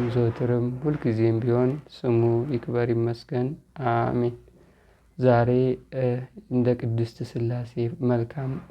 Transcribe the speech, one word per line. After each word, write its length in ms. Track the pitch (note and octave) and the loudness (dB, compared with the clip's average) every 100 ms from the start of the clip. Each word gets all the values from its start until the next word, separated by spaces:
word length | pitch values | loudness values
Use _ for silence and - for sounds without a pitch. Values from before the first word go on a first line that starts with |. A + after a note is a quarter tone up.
| A#2+ | 2
ዘወትርም 580 | B2 A#2 A#2 B2 B2 A#2+ B2 | 2 0 0 0 0 -2 -2
ሁልጊዜም 600 | D3+ D3 B2 A2 A2+ A2+ | -4 -2 0 2 2 2
ቢሆን 340 | B2 A#2+ B2+ D3 - | 2 2 2 -2 -10
ስሙ 280 | - B2+ A#2 A#2 A#2 C#3 | -6 0 2 4 2 0
ይክበር 400 | A#2+ - A#2+ A#2+ | -4 -2 -2 0
ይመስገን። 580 | A#2 A#2 A#2 - B2 B2+ D#3+ - - B2 | 0 0 -4 -6 -4 -2 -6 -14 -6 0
አሜን። 480 | A#2 A#2+ B2 A#2+ A#2+ - - - _ _ _ _ - | 0 0 0 -2 -4 -14 -20 -20 _ _ _ _ 2
ዛሬ፣ 320 | B2+ A#2+ A#2+ B2 C3 B2+ - | 4 6 4 2 2 -2 -6
እ፣ 140 | C3 B2+ B2 B2+ - - | -4 -2 -2 -8 -16 -2
እንደ 180 | B2+ B2 | 2 2
ቅድስት 440 | B2 A#2+ A2+ A#2 - | 2 -2 -2 -2 -6
ሥላሴ 480 | A#2+ B2 A#2 B2 A#2+ A#2+ A#2 - | -10 -4 -4 -4 -6 -4 -4 -2
መልካም 480 | B2 A#2+ A#2 C#3+ C3 C3+ - | 0 0 -2 -6 -8 -8 -12